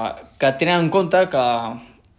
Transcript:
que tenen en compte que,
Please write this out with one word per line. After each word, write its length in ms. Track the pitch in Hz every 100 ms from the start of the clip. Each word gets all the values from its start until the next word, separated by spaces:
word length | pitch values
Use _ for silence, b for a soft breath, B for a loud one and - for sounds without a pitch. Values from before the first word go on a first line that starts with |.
| 110 - - -
que 160 | 135 135
tenen 240 | 170 175 160
en 40 |
compte 320 | 190 175 180 185
que, 120 | 139 120 117 113 117 B B _